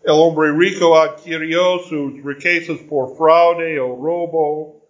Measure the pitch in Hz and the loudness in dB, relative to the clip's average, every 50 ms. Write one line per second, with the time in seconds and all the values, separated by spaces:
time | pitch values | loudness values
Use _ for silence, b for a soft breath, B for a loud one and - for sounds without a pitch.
0 | - 185 151 151 165 170 160 151 156 151 147 160 175 196 190 190 180 165 160 160 | 0 2 4 4 4 2 2 2 0 0 2 2 0 0 0 2 2 4 6 4
1 | 156 156 - - - 170 165 160 156 160 160 175 180 185 185 175 175 - 165 151 | 4 2 -2 -12 -12 -10 -8 -8 -6 -4 -2 0 0 0 -2 -4 -6 -8 -6 -6
2 | 143 135 - 139 139 143 139 143 - 175 175 170 165 170 160 - - - 151 139 | -6 -8 -10 -10 -12 -12 -12 -4 -2 -2 -2 -2 -4 -8 -10 -10 -10 -6 -4 -4
3 | 127 123 - - - 160 160 170 170 170 175 170 165 160 160 143 127 127 123 127 | -4 -6 -4 0 4 4 6 6 6 4 2 0 -4 -6 -4 -4 -4 -6 -6 -6
4 | 139 160 175 175 170 160 156 160 151 147 151 151 156 151 - _ _ | -6 -6 -4 -4 -6 -4 -2 -2 -2 -2 -4 -8 -10 -14 -18 _ _